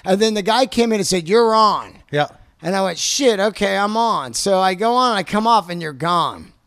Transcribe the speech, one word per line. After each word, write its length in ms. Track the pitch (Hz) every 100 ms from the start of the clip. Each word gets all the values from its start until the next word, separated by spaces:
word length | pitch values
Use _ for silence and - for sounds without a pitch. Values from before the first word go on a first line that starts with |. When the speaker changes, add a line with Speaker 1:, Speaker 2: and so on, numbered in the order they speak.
Speaker 1:
And 160 | - 196
then 140 | 220
the 80 | 214
guy 240 | 190 226 269
came 260 | - 233
in 80 | 214
and 60 | 190
said, 200 | 185 160
"You're 280 | 220 226
on." 400 | 220 214 160 101 85 _
Speaker 2:
Yeah. 180 | 147 143 - _ _
Speaker 1:
And 160 | 160 190
I 60 |
went, 160 | 190 165
"Shit, 420 | - - 269 208
okay, 380 | 208 190 202 196
I'm 180 | 202 220
on." 380 | 233 175 131
So 260 | 117 196 190
I 140 | 190
go 200 | 185 226
on, 220 | 247 254 208
I 60 |
come 240 | 175 208 226
off, 240 | 226 175
and 100 | 175
you're 140 | 160
gone. 580 | 135 160 175 147 110 - _